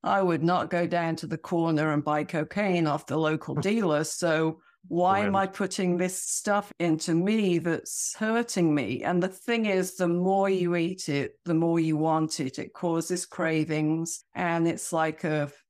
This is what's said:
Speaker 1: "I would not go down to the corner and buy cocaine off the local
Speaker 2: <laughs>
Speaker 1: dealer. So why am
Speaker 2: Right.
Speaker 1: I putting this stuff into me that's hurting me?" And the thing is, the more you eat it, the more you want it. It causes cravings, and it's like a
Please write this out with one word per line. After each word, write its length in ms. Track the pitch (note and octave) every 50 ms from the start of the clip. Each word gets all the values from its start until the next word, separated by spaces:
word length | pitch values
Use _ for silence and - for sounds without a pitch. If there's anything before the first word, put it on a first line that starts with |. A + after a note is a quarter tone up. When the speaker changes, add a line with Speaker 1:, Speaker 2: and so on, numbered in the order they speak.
| -
Speaker 1:
"I 180 | - G3 G3
would 220 | G3 F3+ E3+ D#3 D#3+
not 260 | E3+ F3+ F3+ - -
go 160 | - E3+ F3
down 300 | E3 E3+ F3 E3+ E3 D#3+ D#3+
to 100 | - D#3
the 100 | D#3+ D#3
corner 560 | - - - E3+ E3 E3 E3 D3+ D3+ D#3 D3+
and 100 | D3 C#3+
buy 220 | D3+ D3+ D3 D3+
cocaine 640 | - - E3 D3 D#3 - G#3 G#3 G3+ F#3 F3 E3 D#3
off 180 | C#3+ D3+ -
the 100 | - C3
local 400 | D#3 D#3+ D3+ D#3 D#3 - - C#3
Speaker 2:
<laughs> 140 | D3 D#3+ F#3+
Speaker 1:
dealer. 340 | G#3+ A#3 G#3+ F3 D3+ D3 D#3+
So 560 | D#3 - - - E3+ D#3+ D#3 D#3+ D#3+ D#3 - _ _ _ _ _ F3+
why 300 | - E3+ F3+ F3+ F#3+ G3
am 160 | G#3 G3+ G3
Speaker 2:
Right. 80 | G3 G3
Speaker 1:
I 40 | F#3+
putting 480 | F#3+ - G3+ F#3 F#3 - G3 F3+ F3+
this 260 | F3 F3+ F#3 F#3 -
stuff 520 | - - - - - - G3+ G3+ G3+ - - _
into 360 | E3 E3+ D#3+ D#3 - - E3
me 440 | E3 E3+ F#3+ A3 A3 G#3 F#3+ F3 E3+
that's 540 | E3 E3+ E3 C#3+ - - - - - - - -
hurting 560 | G#3+ A3 A3+ A#3 A#3 A#3 - G3+ F3 D#3+ D3+
me?" 260 | D3 B2+ G2 B2+ - -
And 200 | - F3+ F3+ F3
the 60 | F#3
thing 360 | F#3+ - - - A#3 A#3 A3
is, 300 | G#3+ G3 F#3 F#3 F#3 -
the 140 | - F#3 E3+
more 400 | E3+ F3 F3+ F#3 G3 G3 G3 G3
you 260 | F#3+ F#3 F3+ F3 F3
eat 320 | F3 E3 E3+ F#3 F#3 - -
it, 320 | D3 C#3+ C3+ - - _ _
the 80 | F3 E3+
more 260 | D#3+ E3 E3+ E3 E3+
you 160 | E3 D#3+ D#3
want 460 | D3+ D#3 D#3+ D#3+ D#3+ D#3+ D#3 - -
it. 180 | D3 C3 - -
It 140 | - - -
causes 520 | - - F3 E3 E3 D#3+ - F3+ F3+ -
cravings, 1000 | - - - E3+ D#3+ D#3+ D#3+ D#3 D#3 D#3 D3+ D3+ D3+ D#3+ E3 E3 E3 - - - _ _
and 320 | - F3+ F3 E3+ E3 E3 E3
it's 240 | E3 - - -
like 320 | - E3 D#3 D#3+ D#3 D#3 -
a 260 | E3+ D3+ D3+ D3 C#3+ - - _ _